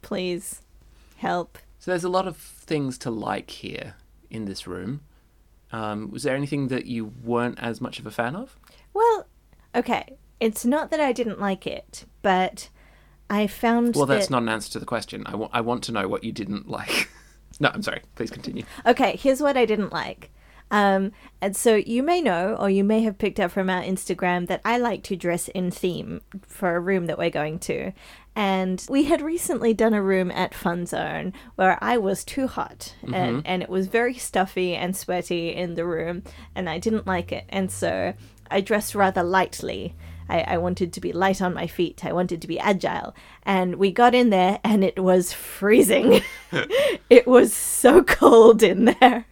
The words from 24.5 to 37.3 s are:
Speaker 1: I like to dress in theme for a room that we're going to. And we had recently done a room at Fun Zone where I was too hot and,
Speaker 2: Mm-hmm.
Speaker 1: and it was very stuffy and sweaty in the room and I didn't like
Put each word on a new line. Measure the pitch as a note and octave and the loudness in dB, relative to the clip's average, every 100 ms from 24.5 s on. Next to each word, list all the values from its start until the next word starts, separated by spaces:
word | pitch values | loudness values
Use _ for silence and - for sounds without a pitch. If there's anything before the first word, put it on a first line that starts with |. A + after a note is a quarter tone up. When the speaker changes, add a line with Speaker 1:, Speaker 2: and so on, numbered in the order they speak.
| F#3 | -4
Speaker 1:
I | G#3+ A#3+ | 0 0
like | A#3+ G3+ - | 0 -4 -6
to | F#3 | -6
dress | F3 F3 - | -2 -4 -4
in | F#3+ F3+ | -4 -4
theme | - F3+ - - E2+ - F#3+ - | -2 -4 -4 -10 -12 -14 -20 -20
for | - F#3 E3+ | -6 -2 -2
a | |
room | F3 F#3+ E3+ | 0 0 0
that | - | -2
we're | E3+ | -2
going | D#3 D3+ D#3+ | -2 -6 -6
to. | - - F#3 - - - - - | -6 -6 -6 -10 -20 -20 -12 -4
And | G3 F#3+ F#3 F#3 - | 0 0 -2 -4 -2
we | C#4 C#4+ | 0 2
had | D#4+ | 0
recently | D4+ E4+ - C#4 A#3 | 0 -6 -4 0 0
done | A3 A3 G#3+ | 2 2 2
a | |
room | F#3+ F#3+ F3+ | 2 0 0
at | - F3+ | -2 -4
Fun | - F3+ F3 F3 | -2 -4 -4 -4
Zone | D#3+ E3 D#3 D#3+ - - - | -6 -6 -6 -8 -10 -16 0
where | F#3+ F3+ | 2 2
I | G3+ A#3+ | 0 0
was | F#3+ F#3+ | 0 -4
too | - - C4 | -6 -4 -4
hot | - - - - - | -4 -10 -12 -20 -16
and, | - | -8
Speaker 2:
Mm-hmm. | F#3 - A#2+ D3+ | -4 -2 -2 -4
Speaker 1:
and | F3+ | -6
it | - | -2
was | F#3 F#3+ | -4 0
very | A3+ A#3+ | 0 0
stuffy | B3 - G#3 G#3 - F3+ E3+ | -4 -4 -2 -2 -2 -4 -2
and | F3+ F#3+ | -4 -6
sweaty | - F3+ E3+ F3 E3+ | -4 -4 -2 -4 -4
in | - F3+ | -6 -6
the | E3 E3+ | -4 -4
room | D#3+ E3 F3 - - - | -4 -6 -8 -12 -20 -14
and | - F3+ | -8 -6
I | D#3+ | -4
didn't | A3 A3 G3 | -2 -2 -2
like | F#3 E3+ | -4 -4